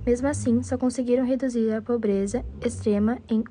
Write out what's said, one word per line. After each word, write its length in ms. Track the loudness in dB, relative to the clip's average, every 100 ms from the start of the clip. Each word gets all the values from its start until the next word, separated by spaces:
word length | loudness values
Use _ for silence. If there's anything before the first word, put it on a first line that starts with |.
| 0
Mesmo 220 | 2 0
assim, 360 | 0 2 2
só 140 | 0 -2
conseguiram 480 | 0 0 0 2 2
reduzir 480 | 0 0 0 0
a 80 | 0
pobreza 640 | -2 0 2 0 0 -4 -6 -6
extrema 560 | -6 -2 0 2 2 0 -2
em 160 | -2 0